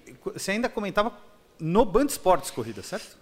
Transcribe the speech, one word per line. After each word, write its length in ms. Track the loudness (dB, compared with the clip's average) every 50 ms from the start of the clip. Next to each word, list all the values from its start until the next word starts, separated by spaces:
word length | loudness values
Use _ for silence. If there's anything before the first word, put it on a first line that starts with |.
| _
e, 60 | -20 -20 -12 -12 -10 -10
você 180 | -8 -4 -4
ainda 180 | -2 -2 -2 -2
comentava 420 | -4 -4 -4 -2 0 0 0 0 -4 -10 -20 -20 _ _ _ _ _ -8
no 240 | -4 2 4 4 4
Band 220 | 6 4 2 2
Esportes 440 | 2 -2 0 4 4 4 4 2 -6
corrida, 300 | -8 -8 -8 -8 -10 -12
certo? 360 | -12 -10 -10 -10 -10 -14 -20 _